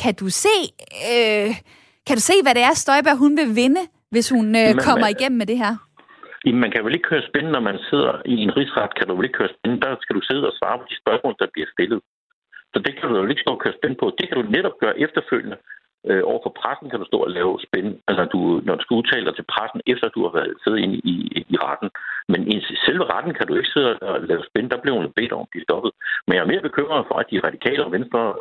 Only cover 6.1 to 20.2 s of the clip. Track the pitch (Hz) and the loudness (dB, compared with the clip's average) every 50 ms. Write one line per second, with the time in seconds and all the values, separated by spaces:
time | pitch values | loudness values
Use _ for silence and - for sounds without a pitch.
6.1 | - - - - - - - 127 117 123 120 104 - 113 107 117 151 170 - - | -20 -20 -20 -20 -20 -2 0 2 2 4 2 2 0 0 0 0 0 0 0 0
7.1 | 160 139 - - - 143 160 160 147 127 113 101 98 98 - - 147 143 135 123 | 0 -2 0 0 -2 -2 0 0 0 2 2 0 -2 -4 -4 -2 0 2 2 2
8.1 | - - - - 123 110 107 95 - 139 139 - - 120 104 - - - 104 95 | 0 -2 -2 -2 0 2 2 2 2 2 0 0 0 -2 -2 -2 -2 -4 -2 -2
9.1 | 90 92 107 - - - 104 - - _ - 117 123 - 131 135 127 - - - | 0 0 -2 -2 0 -2 -2 -2 -4 _ -2 -2 0 0 -2 -4 -4 -6 -6 -4
10.1 | 104 98 - - 135 143 - - - - - 95 117 123 123 - - - - 110 | -4 -4 -2 -2 -2 0 0 -2 -2 -2 -2 -2 -2 -4 -6 -12 -14 -4 0 0
11.1 | 110 117 - 127 107 - 95 - - 78 76 - - - 87 101 117 98 - _ | 0 0 0 -4 -2 -2 -4 -4 -4 -6 -8 -6 -2 -2 0 0 0 -4 -4 _
12.1 | _ _ _ _ _ _ _ _ - - _ _ - 110 95 143 139 - - - | _ _ _ _ _ _ _ _ -20 -20 _ _ -6 -2 -2 -2 -4 -4 -4 0
13.1 | 113 95 95 110 147 - - 143 123 - - 107 - - - 135 131 - 123 98 | 0 0 0 0 -2 -2 -2 -2 -4 -2 -2 -4 -2 0 -2 -2 0 0 -2 0
14.1 | - - - - - 127 110 104 113 170 190 170 - - 120 107 - - 151 151 | 0 -2 -4 -2 -2 -2 0 0 0 0 0 -2 -2 0 0 0 0 0 -2 0
15.1 | - 151 - - 131 113 107 104 107 - _ - - - _ _ _ _ - - | 0 -4 -2 0 -2 -2 -2 -6 -12 -14 _ -20 -20 -20 _ _ _ _ -2 0
16.1 | 98 95 - 107 117 117 - - - - - 113 - - 147 135 - 101 92 - | 2 2 2 0 0 -2 -4 -8 -6 -4 -4 -4 -4 -6 -8 -8 -8 -8 -2 -2
17.1 | - 98 - - 90 87 90 92 - - - - - 90 98 104 - - _ - | 0 0 0 -2 -2 0 0 0 -2 -2 -4 -6 -4 -4 -4 -4 -6 -6 _ -2
18.1 | - 92 87 85 - 92 85 85 85 71 - 113 - - - - 120 113 120 - | 0 0 0 0 0 0 2 2 2 2 0 -2 -2 -2 -2 0 0 2 2 2
19.1 | 135 120 95 - - - - - - 107 110 - - - - 123 127 - 117 110 | 0 0 -2 -2 -4 -4 -8 -6 -4 -4 -4 -4 -8 -4 -2 -2 0 0 -2 -2
20.1 | - 113 | -2 -2